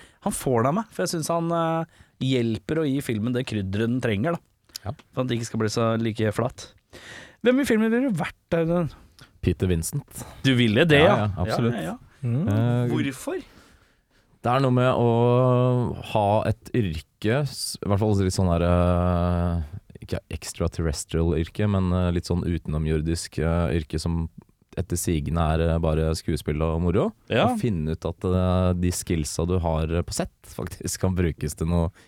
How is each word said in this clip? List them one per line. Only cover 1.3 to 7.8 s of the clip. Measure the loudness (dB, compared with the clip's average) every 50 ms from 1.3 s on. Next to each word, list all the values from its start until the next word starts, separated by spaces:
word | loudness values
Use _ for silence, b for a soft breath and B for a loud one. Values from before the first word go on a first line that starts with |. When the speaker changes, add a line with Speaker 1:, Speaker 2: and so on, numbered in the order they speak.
| -2 -2 -2 -2
Speaker 1:
eh, | -2 -2 0 0 -2 -2 -4 -6 b b b b b b
hjelper | -2 0 2 2 2 0 -2 -4 -4 -4 -2
å | -2 0
gi | 0 -2 -2
filmen | -2 -4 -4 -4 -2 -2
det | -2 -4 -4
krydderet | -4 -4 -4 -4 -2 -2 -2 0 0
den | 0 0
trenger, | 0 0 0 0 0 -2 -2
da. | -4 _ _ _ _ _ _ -18 -14 -10
Speaker 2:
Ja. | -10 -12 -12 -14 _ -6
Speaker 1:
For | -4
at | -2 -2
det | -2 -4
ikke | -4
skal | -4 -2 -2
bli | -2 0
så | 0 0 0 0 0 0
like | -2 -2 -2 0 0 0
flat. | 0 0 -2 -2 -4 -10 -20 -20 -20 _ _ _ B B B B B B B B B B
Hvem | B 2 2 4
i | 2
filmen | 2 2 2